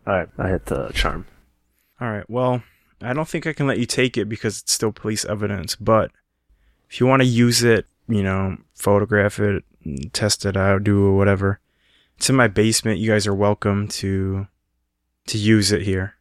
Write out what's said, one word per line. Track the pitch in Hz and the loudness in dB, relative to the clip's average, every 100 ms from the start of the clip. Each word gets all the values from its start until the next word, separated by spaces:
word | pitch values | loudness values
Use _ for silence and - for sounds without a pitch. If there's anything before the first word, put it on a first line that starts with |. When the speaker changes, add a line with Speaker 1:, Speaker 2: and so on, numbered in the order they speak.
| - | -2
Speaker 1:
All | |
right, | 98 85 - | -4 -4 -6
I | 92 | -4
hit | 92 - | -4 -4
the | 67 58 | -6 -6
charm. | - - 82 92 _ _ _ _ _ _ _ | -2 -2 -4 -12 _ _ _ _ _ _ _
Speaker 2:
All | 120 | -6
right, | 104 - | -6 -6
well, | 117 127 123 - _ _ _ | -2 0 -2 -6 _ _ _
I | 110 | -6
don't | 135 160 | -6 -4
think | 170 160 | -6 -6
I | |
can | 151 143 | -2 -2
let | 107 | 0
you | 120 | -2
take | - 127 120 | 0 0 0
it | 104 | -4
because | 110 113 101 | -4 -6 -6
it's | - | -6
still | - 110 | -2 -2
police | 104 107 107 | -4 -6 -6
evidence, | - 107 104 101 82 - | -4 -4 -4 -6 -8 -6
but | 107 110 85 _ _ _ _ _ _ _ _ | 2 2 2 _ _ _ _ _ _ _ _
if | - | 0
you | 123 | 2
wanna | 135 | 4
use | 127 117 120 117 | 4 4 2 4
it, | 117 113 - _ - | 4 2 0 _ -4
you | 110 | -2
know, | 98 95 95 92 _ _ | 0 -2 -2 -6 _ _
photograph | - 101 104 104 101 - | 0 2 2 2 0 0
it, | 104 101 - _ - 69 67 | -2 -2 -6 _ -12 -10 -8
test | - 107 - 101 | -2 -2 0 -2
it | 98 | 0
out, | 98 98 | 2 2
do | 104 101 98 | 2 4 4
whatever. | 98 98 98 98 98 _ _ _ _ _ _ | 4 4 4 0 -2 _ _ _ _ _ _
It's | - | 0
in | 135 | 2
my | 117 | 2
basement. | 101 110 110 113 98 | 4 2 2 -2 -2
You | 110 | 0
guys | 107 104 | 0 0
are | |
welcome | 98 101 104 104 101 101 | 0 0 0 0 -2 -2
to, | - 98 95 95 95 98 _ _ _ _ _ _ _ - | -6 -4 -2 -2 -4 -8 _ _ _ _ _ _ _ -10
to | 110 | -4
use | 107 110 95 | 2 4 4
it | 98 | 0
here. | 98 95 95 _ | -2 -4 -4 _